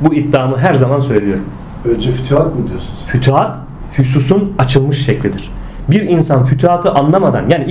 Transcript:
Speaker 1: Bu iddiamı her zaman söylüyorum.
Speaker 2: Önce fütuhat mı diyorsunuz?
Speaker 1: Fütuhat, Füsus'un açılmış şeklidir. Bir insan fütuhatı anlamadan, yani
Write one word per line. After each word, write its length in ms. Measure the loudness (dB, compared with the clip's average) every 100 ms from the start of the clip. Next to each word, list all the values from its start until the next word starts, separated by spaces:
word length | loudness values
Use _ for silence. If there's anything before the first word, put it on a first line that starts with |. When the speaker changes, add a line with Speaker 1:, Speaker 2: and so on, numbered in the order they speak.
Speaker 1:
Bu 120 | 2
iddiamı 440 | 2 2 0 2 0
her 160 | 2
zaman 260 | 2 2 0
söylüyorum. 460 | 0 0 0 -4 -6 -12 -14 -8 -2
Speaker 2:
Önce 260 | -2 -2
fütuhat 340 | -4 0 0 0 -2
mı 140 | -6
diyorsunuz? 360 | -6 -8 -10 -4
Speaker 1:
Fütuhat, 500 | 0 2 2 0 -4 -12 -14 -8
Füsus'un 640 | -2 0 0 2 0 0 -2
açılmış 460 | 2 2 2 -2 -2
şeklidir. 460 | -2 -2 -4 -8 -10 -12 -8 0
Bir 140 | 0
insan 440 | 2 0 2 2 2
fütuhatı 460 | 2 2 2 2
anlamadan, 580 | 2 4 4 2 0 2
yani 160 | 0 0